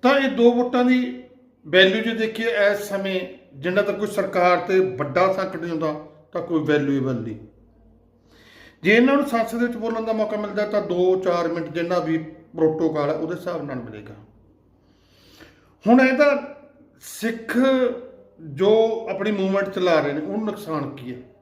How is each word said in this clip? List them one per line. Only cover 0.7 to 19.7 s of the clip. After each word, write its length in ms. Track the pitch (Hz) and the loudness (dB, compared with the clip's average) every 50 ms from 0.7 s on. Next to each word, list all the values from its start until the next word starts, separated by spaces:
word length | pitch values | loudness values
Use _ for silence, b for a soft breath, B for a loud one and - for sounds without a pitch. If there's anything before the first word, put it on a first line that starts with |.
| - 247 247 | 0 0 2
ਦੀ 380 | 247 254 254 247 247 - - - - - _ _ _ _ _ _ 156 | 4 2 2 0 -2 -8 -12 -16 -20 -20 _ _ _ _ _ _ 0
ਵੈਲਿਊ 360 | 147 185 190 190 190 226 220 | 4 4 6 6 4 0 -2
ਜੇ 100 | 233 226 | -2 -2
ਦੇਖੀਏ 320 | 220 220 220 220 - 226 | -2 -4 -4 -4 -4 -4
ਇਸ 440 | 233 226 208 202 202 202 190 202 - | -2 0 2 2 2 2 0 -4 -6
ਸਮੇਂ, 480 | 196 196 190 196 190 185 185 - - - - _ - 139 | -6 -6 -4 -4 -4 -4 -6 -6 -12 -18 -20 _ -20 -8
ਜਿੰਨਾ 220 | 135 175 185 202 | -6 -2 0 0
ਤੱਕ 160 | 202 202 196 196 | 0 0 -2 -4
ਕੋਈ 100 | 208 202 | -4 -4
ਸਰਕਾਰ 500 | - 202 185 - - 180 180 180 180 170 | -4 -4 -4 -2 0 2 4 4 4 2
ਤੇ 220 | - - 190 190 | 2 2 2 2
ਵੱਡਾ 540 | 185 - - - 147 131 131 165 185 190 190 | 2 2 0 -4 -6 -2 2 2 2 2 2
ਸੰਕਟ 220 | 196 196 190 180 | 0 -4 -6 -6
ਨਹੀਂ 160 | 165 160 175 | -8 -6 -6
ਹੁੰਦਾ, 340 | 165 156 165 156 151 151 - - - - _ _ | -4 -2 -2 -4 -4 -6 -12 -18 -20 -20 _ _
ਤਾਂ 100 | _ 180 | _ -8
ਕੋਈ 220 | 165 - 175 160 143 | -6 -2 -2 -2 2
ਵੈਲਿਊਏਬਲ 500 | 127 147 147 139 139 139 139 127 135 127 | 2 2 2 2 0 0 0 0 -2 -4
ਨਹੀਂ। 220 | 113 110 113 107 101 - - _ _ _ _ _ _ _ _ _ _ _ _ _ _ _ b b b b b b b b b b b - | -4 -6 -8 -10 -12 -16 -20 _ _ _ _ _ _ _ _ _ _ _ _ _ _ _ b b b b b b b b b b b 2
ਜੇ 120 | 175 214 | 4 6
ਇਹਨਾਂ 200 | 233 247 269 277 | 6 6 6 4
ਨੂੰ 120 | 285 285 - | 2 0 0
ਸੰਸਦ 360 | 233 226 220 220 226 233 240 | 0 -2 -2 -2 -2 -2 -2
ਵਿੱਚ 140 | 240 240 220 | -2 -2 -4
ਬੋਲਣ 280 | 214 226 226 220 220 | -6 -4 -4 -4 -2
ਦਾ 80 | 226 220 | -2 -2
ਮੌਕਾ 240 | 220 220 208 214 208 | -2 0 -2 -2 -4
ਮਿਲਦਾ, 280 | 208 202 190 202 208 | -6 -4 -2 -2 -2
ਤਾਂ 160 | 208 - 208 | 0 0 -2
ਦੋ 340 | 202 - 175 175 180 185 185 185 | -2 0 0 2 4 4 2 2
ਚਾਰ 280 | - 185 175 175 170 165 | 2 0 0 0 0 -2
ਮਿੰਟ 220 | 165 170 160 151 | -2 -4 -6 -6
ਜਿੰਨਾ 300 | 143 170 170 170 180 175 | -4 -4 -2 0 0 -2
ਵੀ 180 | 156 156 160 160 156 - - - - _ - 165 | 0 0 -2 -2 -4 -6 -16 -20 -20 _ -2 2
ਪ੍ਰੋਟੋਕਾਲ 520 | 160 156 156 160 170 160 156 151 147 143 | 2 2 2 2 -2 0 0 0 -2 -2
ਹੈ, 60 | 156 | -2
ਉਹਦੇ 200 | 156 165 160 180 | -4 -4 -6 -6
ਹਿਸਾਬ 280 | 175 - 180 175 165 147 | -6 -6 -8 -6 -6 -8
ਨਾਲ 120 | 143 135 | -8 -8
ਮਿਲੇਗਾ। 400 | 123 117 113 107 107 104 101 104 107 - _ _ _ _ _ _ _ _ _ _ _ _ b b b b b b b b b b b b b b b b b b b _ 196 | -10 -10 -12 -14 -16 -16 -18 -20 -20 -20 _ _ _ _ _ _ _ _ _ _ _ _ b b b b b b b b b b b b b b b b b b b _ 4
ਹੁਣ 140 | 240 262 | 6 6
ਇਹਦਾ 540 | 262 262 262 254 294 285 285 - - - - - - - _ _ - _ _ _ | 6 4 4 4 4 4 2 0 -4 -10 -16 -20 -20 -20 _ _ -20 _ _ _
ਸਿੱਖ 560 | - - - - 208 233 226 - - - - 240 262 269 269 254 254 240 - - - - - - - _ _ _ | -20 -20 -16 -6 -6 -6 -6 -6 -8 -4 0 2 2 4 4 2 2 0 -2 -6 -12 -18 -20 -20 -20 _ _ _
ਜੋ 680 | 165 156 135 135 190 202 214 220 226 226 220 - - - | -16 -14 -4 0 4 4 6 6 4 2 0 -4 -6 -6
ਆਪਣੀ 220 | 190 185 196 214 | -6 -4 -2 -2
ਮੂਵਮੈਂਟ 380 | 214 196 190 190 190 196 196 | -2 -2 -2 0 0 0 -2
ਚਲਾ 300 | 190 | -2